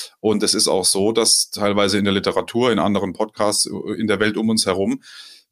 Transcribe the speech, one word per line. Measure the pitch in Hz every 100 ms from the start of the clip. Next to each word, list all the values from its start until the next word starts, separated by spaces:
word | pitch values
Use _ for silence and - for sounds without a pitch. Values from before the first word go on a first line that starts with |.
| - _
Und | 107 104
es | -
ist | 107 104
auch | 92 90
so, | 95 104
dass | 117 113 - -
teilweise | 101 104 101 101 101
in |
der | 101
Literatur, | 98 95 87 92 117 123
in | 101
anderen | 95 101 98
Podcasts, | - 107 - 104 - -
äh, | 95 98 110
in | 107
der | 101
Welt | 107 104
um | 110
uns | 110
herum | 98 92 101 135 - - - - _